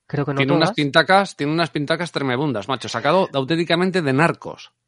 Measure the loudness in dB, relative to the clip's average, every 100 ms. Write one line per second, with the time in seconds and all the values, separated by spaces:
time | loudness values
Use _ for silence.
0 | -8 -6 -4 -2 0 2 2 0 0 2
1 | 4 4 2 -4 -2 -2 -2 -4 -4 -2
2 | -2 -4 -2 0 -2 -4 -4 -6 -4 -2
3 | 2 2 2 -2 -2 -2 0 0 2 0
4 | 0 2 2 0 -10 -14 -18 _